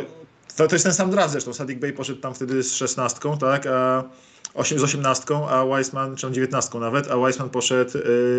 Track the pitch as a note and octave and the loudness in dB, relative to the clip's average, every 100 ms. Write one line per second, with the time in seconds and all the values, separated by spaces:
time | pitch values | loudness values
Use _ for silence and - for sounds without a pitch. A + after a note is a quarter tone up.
0 | - - - _ - - D#3 D#3+ F#3+ F3+ | -2 -12 -20 _ -6 2 4 4 2 2
1 | F#3 G3 D#3+ C#3+ B2 A#2+ C3+ B2+ C#3+ C3+ | 2 2 2 0 -6 -6 -8 -4 -6 -4
2 | C3 C3+ C3 B2 B2+ C3 B2+ - B2+ - | -8 -8 -10 -6 -2 0 0 -2 -2 0
3 | B2 - D3 D3 C3+ C#3 C#3 B2+ B2+ C3 | -2 -2 -4 0 2 2 2 2 2 2
4 | B2+ - - - - - B2 D3+ C#3+ C#3+ | -2 -12 -20 -18 -8 -4 -2 0 0 0
5 | C3+ B2+ - D3 D3 C3 C3 C3+ C3 C3+ | 0 0 0 -2 0 2 2 0 -2 -4
6 | C3+ C3 C3 B2+ C3 C3+ - A#2 A#2 C#3 | -6 -6 -4 -2 0 -2 -4 -4 -2 -2
7 | C#3+ B2 C3 C3 B2+ B2 - B2+ B2 C#3+ | 0 2 2 0 -4 -2 2 2 2 0
8 | A#2+ A#2+ B2 | 2 4 4